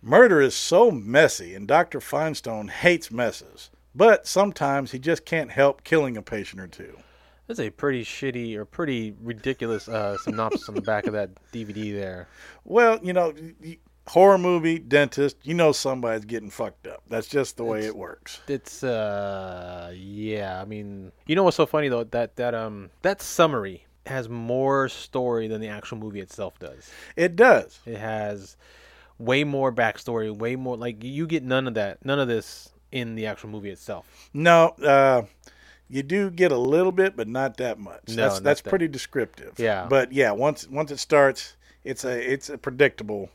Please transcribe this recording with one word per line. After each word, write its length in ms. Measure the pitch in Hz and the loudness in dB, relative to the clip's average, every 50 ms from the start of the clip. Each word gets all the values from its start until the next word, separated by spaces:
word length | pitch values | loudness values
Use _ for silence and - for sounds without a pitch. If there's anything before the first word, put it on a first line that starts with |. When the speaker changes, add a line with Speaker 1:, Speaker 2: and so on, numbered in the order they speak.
Speaker 1:
Murder 380 | - 110 135 196 254 233 185 151 | -2 4 8 8 8 8 8 4
is 140 | 139 127 - | 4 4 2
so 360 | - - - 165 185 233 240 | -4 -4 2 4 6 6 6
messy, 640 | 180 123 98 104 120 143 160 135 - - 98 85 92 | 4 0 -6 0 4 4 4 4 2 -2 -10 -12 -14
and 120 | 95 101 | -12 -2
Doctor 320 | 98 139 165 175 - - 139 | 2 2 2 2 2 -4 -12
Feinstone 680 | - - - 143 156 160 147 - - 117 113 107 107 98 | -8 -4 -4 -2 -2 -2 -4 -6 -8 -8 -8 -8 -8 -10
hates 420 | - - - 175 175 165 - - | -10 2 2 4 4 2 -2 -8
messes. 600 | 113 117 123 110 - - - - - - - - _ _ _ _ _ | -4 -2 -2 -2 -4 -6 -18 -20 -20 -20 -20 -20 _ _ _ _ _
But 340 | 131 190 233 208 - - | 4 6 6 6 6 2
sometimes 640 | - - 180 202 208 180 - 147 139 139 139 135 120 | -2 0 0 0 0 0 -4 -2 -2 -2 -2 -4 -6
he 80 | - 127 | -10 -6
just 260 | 131 160 170 151 - | -2 -2 -2 -2 -2
can't 260 | - 165 160 147 117 | -4 -4 -4 -4 -4
help 320 | 107 131 139 143 139 - _ | 0 2 2 2 2 0 _
killing 340 | - 165 160 143 131 120 | 0 2 2 2 0 -4
a 40 | 107 | -8
patient 400 | 101 - 113 107 98 - - 95 | -10 -8 -8 -8 -8 -10 -12 -16
or 60 | 92 | -16
two. 300 | 87 - - 78 - - - - _ _ _ _ _ _ _ _ | -16 -16 -18 -20 -20 -20 -20 -20 _ _ _ _ _ _ _ _
Speaker 2:
That's 120 | - 233 233 | -12 -8 -6
a 100 | 131 107 | -6 -6
pretty 340 | - - - 143 135 123 113 | -6 -4 -2 -2 -2 -2 -6
shitty 520 | - - - - 135 120 123 120 113 110 | -8 -10 -8 -6 -6 -6 -6 -6 -6 -8
or 100 | 104 107 | -8 -10
pretty 500 | - - - 175 147 131 117 113 107 101 - | -12 -8 -6 -4 -4 -2 -4 -4 -6 -10 -12
ridiculous, 680 | 113 117 120 107 - 131 131 - 120 113 113 104 - | -10 -10 -10 -6 -4 -6 -4 -4 -4 -4 -4 -4 -6
uh, 300 | - 120 107 104 101 101 | -6 -6 -4 -2 -4 -4
synopsis 500 | 98 - - - 110 113 110 - - - | -4 -6 -6 -4 -2 -2 -2 -2 -4 -6
on 80 | - 104 | -8 -10
the 60 | - | -8
back 240 | 101 113 110 104 98 | -4 -2 -2 -2 -2
of 60 | - 107 | -2 -4
that 160 | 107 101 92 92 - | -4 -6 -6 -10 -20
<laughs> 100 | _ _ | _ _
D 120 | - 117 113 | -12 -12 -12
V 100 | 104 101 | -10 -10
D 180 | 104 107 104 | -8 -8 -6
there. 360 | 101 101 98 95 92 90 87 - _ - - - - - _ | -6 -6 -6 -8 -10 -12 -16 -18 _ -20 -20 -20 -20 -20 _
Speaker 1:
Well, 360 | - 180 226 240 233 226 220 - | 0 4 6 6 6 4 2 -2
you 100 | 180 180 | -2 0
know, 200 | 180 175 165 151 151 | 0 0 0 -2 -8
y-, 140 | 160 165 165 _ - | -16 -20 -20 _ -18
y-, 140 | 160 170 _ _ _ _ _ _ | -18 -18 _ _ _ _ _ _
horror 300 | - - 170 185 196 196 185 | 0 6 8 10 10 8 8
movie, 400 | 175 180 180 170 160 165 165 170 | 6 2 2 2 2 2 0 0
dentist, 580 | - 117 139 147 143 135 - - 143 139 - _ _ | 0 4 4 4 4 4 2 0 0 0 0 _ _
you 100 | 143 165 | -4 2
know 180 | 175 170 156 | 4 6 6
somebody's 540 | 139 - - 135 131 127 120 117 113 110 107 | 4 4 0 -2 -2 -2 -2 -2 -2 -2 -4
getting 240 | 107 117 113 104 101 | -6 -8 -8 -8 -8
fucked 380 | - - 117 101 - _ _ | -8 -6 -8 -8 -8 _ _
up. 160 | - - - _ | -18 -18 -18 _
That's 200 | _ 117 113 107 | _ -6 -6 -6
just 280 | - - 143 131 - - | -2 0 0 0 0 -4
the 60 | - 117 | -6 -4
way 160 | 113 110 107 | -4 -2 -2
Speaker 2:
It's, 80 | 107 | -4
Speaker 1:
it 80 | 107 110 | -4 -6
works. 460 | 107 92 82 - _ _ - - - - | -8 -12 -14 -14 _ _ -18 -18 -16 -8
Speaker 2:
it's, 360 | - 143 127 _ - - - - | -6 -6 -6 _ -12 -14 -6 -4
uh, 1120 | 131 120 110 107 104 101 101 101 101 98 98 95 92 90 90 90 90 90 90 87 87 90 | -2 -2 0 -2 -2 -2 -4 -4 -4 -6 -8 -8 -10 -12 -12 -12 -12 -12 -12 -14 -14 -16
yeah, 640 | 92 95 98 101 104 107 107 107 104 101 95 92 92 | -16 -16 -14 -10 -8 -6 -6 -4 -4 -6 -6 -8 -10
I 60 | 95 | -10
mean, 460 | 104 107 104 104 101 101 98 95 92 _ _ _ | -10 -12 -12 -12 -12 -14 -14 -16 -18 _ _ _
you 80 | - 151 | -2 0
know 80 | 185 196 | 2 2
what's 140 | 175 - | 2 2
so 80 | - 156 | 2 0
funny, 200 | - - 156 147 | 0 0 -2 -2
though? 160 | 139 123 120 117 | 0 -2 -2 -4
That, 320 | 113 - 120 117 110 _ | -4 -2 -4 -4 -4 _
that, 160 | - 120 120 117 | -6 -4 -4 -4
um, 340 | 113 113 110 107 101 98 92 _ _ - | -4 -6 -8 -10 -14 -16 -18 _ _ -2
that 180 | 180 202 - | -2 -2 -2
summary 640 | - - - - 170 160 143 117 101 95 92 87 _ _ _ _ _ | -8 -10 2 2 2 2 2 -2 -6 -6 -10 -14 _ _ _ _ _
has 200 | - 135 131 120 | -8 -8 -8 -8
more 600 | 113 120 117 117 117 123 131 135 135 139 139 135 127 | -8 -10 -10 -6 -4 -2 0 2 2 2 2 0 -2
story 580 | - - - - - 131 127 123 120 117 113 | -4 -12 -16 -8 -4 -4 -2 0 -2 -2 -2
than 140 | 110 110 107 | -4 -6 -8
the 60 | 110 110 | -8 -10
actual 280 | 104 107 - - 123 110 | -10 -12 -12 -12 -12 -12
movie 200 | 110 110 101 101 | -12 -10 -10 -12
itself 360 | 95 - - - 104 92 _ _ | -12 -14 -10 -10 -10 -10 _ _
does. 300 | 90 73 65 - - - - - - - - | -18 -16 -16 -18 -20 -20 -20 -20 -20 -12 -2
Speaker 1:
It 200 | - 170 180 165 | 0 0 0 6
does. 440 | 175 233 254 196 117 - - - - _ | 6 8 8 8 6 4 -2 -16 -20 _
Speaker 2:
It 120 | 120 113 | -12 -12
has 600 | 101 107 110 110 107 107 104 104 101 95 95 - _ _ _ _ - - - - - - _ _ _ | -8 -6 -6 -6 -4 -4 -6 -8 -10 -12 -18 -20 _ _ _ _ -20 -20 -20 -20 -20 -20 _ _ _
way 240 | 117 113 127 139 151 | -2 0 2 2 2
more 280 | 147 143 135 135 131 | 0 -2 0 0 0
backstory, 640 | 117 120 117 110 104 - - - 117 113 110 107 107 | 2 2 0 0 0 -4 -8 -6 -4 -4 -4 -4 -6
way 200 | 101 113 117 127 | -4 -4 -4 -4
more, 220 | 131 131 127 123 | -4 -6 -6 -6
like, 260 | 110 120 120 113 104 113 | -6 -8 -10 -10 -10 -12
you 240 | 123 135 147 165 | -10 -6 -6 -4
get 160 | 156 165 156 127 | -2 -2 -4 -2
none 240 | 127 127 135 131 | 0 0 0 0
of 80 | 127 113 | -2 -2
that, 280 | 110 104 101 - _ - | -2 -2 -2 -4 _ -4
none 160 | 135 139 143 | -2 0 0
of 80 | 135 | 0
this 420 | 120 117 110 101 - - - - - _ _ _ _ | 0 0 -2 -2 -6 -18 -20 -20 -20 _ _ _ _
in 220 | - 131 120 113 113 | -8 -8 -6 -6 -6
the 120 | 110 110 | -6 -6
actual 220 | 110 101 - - 107 | -6 -6 -8 -12 -14
movie 200 | 104 107 101 101 | -12 -10 -10 -12
itself. 580 | 95 - - - - - - _ _ - - _ _ | -12 -12 -12 -12 -12 -12 -12 _ _ -20 -20 _ _
Speaker 1:
No, 360 | 143 160 170 170 165 165 165 - - 139 | 2 6 8 8 8 8 6 4 0 4
uh, 400 | 151 139 139 139 135 131 123 113 107 _ _ _ - _ _ _ - - _ _ _ | 6 8 8 8 8 6 4 2 -2 _ _ _ -20 _ _ _ -20 -20 _ _ _
you 120 | 127 135 139 | -8 -8 -4
do 260 | 139 180 202 202 190 | -2 -2 -2 -2 -2
get 220 | 175 170 185 175 | 2 2 4 4
a 60 | 139 | 4
little 340 | 120 123 131 143 165 185 190 | 2 2 4 4 4 4 2
bit, 240 | 180 185 190 190 190 | 2 2 0 0 0
but 120 | - 113 | -4 -8
not 300 | 107 117 131 135 135 110 | -6 -4 -2 -2 -4 -4
that 200 | - 131 120 107 101 | -4 -6 -6 -6 -6
much. 240 | 101 - - - _ - | -10 -16 -16 -18 _ -8
Speaker 2:
No, 60 | 113 | -2
Speaker 1:
That's, 200 | 113 110 107 98 | 0 0 0 0
Speaker 2:
not 80 | 95 95 | 0 0
Speaker 1:
that's 180 | 143 143 - | 0 0 0
Speaker 2:
that. 80 | - - | 0 -4
Speaker 1:
pretty 180 | 196 190 170 | -2 0 0
descriptive. 720 | 160 135 127 - - - 143 113 - _ - - - - - | -2 -4 -8 -12 -6 -4 -4 -4 -4 _ -20 -20 -18 -8 -2
Speaker 2:
Yeah. 280 | 117 113 104 95 90 - | 0 0 0 -2 0 2
Speaker 1:
But 220 | 135 135 127 120 131 | 2 2 2 2 2
yeah, 180 | 139 131 110 | 2 2 2
once, 360 | 104 101 131 151 147 - - | 4 2 0 0 0 -2 -12
once 240 | - 131 143 156 143 | -10 -8 -8 -6 -6
it 60 | 143 131 | -6 -10
starts, 580 | - _ 156 143 139 135 131 - - - - _ _ _ _ _ _ | -4 _ 6 6 6 6 4 0 -10 -16 -18 _ _ _ _ _ _
it's 220 | - 131 - - | -10 -10 -6 -6
a, 260 | 127 127 120 120 127 135 | -6 -4 -4 -2 -4 -4
it's 160 | 139 - - | -4 -6 -12
a 80 | 147 | -14
predictable 720 | 123 - 147 127 127 143 139 - - 110 104 107 101 98 - _ | -10 -10 -10 2 4 4 4 4 -2 -10 -10 -8 -8 -10 -12 _